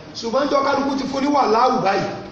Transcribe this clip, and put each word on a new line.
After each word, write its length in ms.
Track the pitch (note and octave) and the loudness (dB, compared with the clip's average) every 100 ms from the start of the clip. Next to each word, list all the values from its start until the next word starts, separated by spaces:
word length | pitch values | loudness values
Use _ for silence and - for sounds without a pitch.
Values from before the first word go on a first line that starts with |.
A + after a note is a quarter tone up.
| - | -14
Ṣùgbọ́n 360 | - A3+ B3+ D4 | -10 -2 0 2
jọ 80 | C#4 | 0
kálukú 340 | C#4+ C4+ C4+ C4+ | 2 0 -2 -4
ti 80 | |
fún 160 | - C4+ | -4 -2
ní 60 | C#4+ | 2
wàláwù 520 | C#4+ A3 A3+ B3+ G3+ | 2 4 4 4 2
báyìí. 260 | F#3+ G3 - - - | 0 0 -2 -6 -12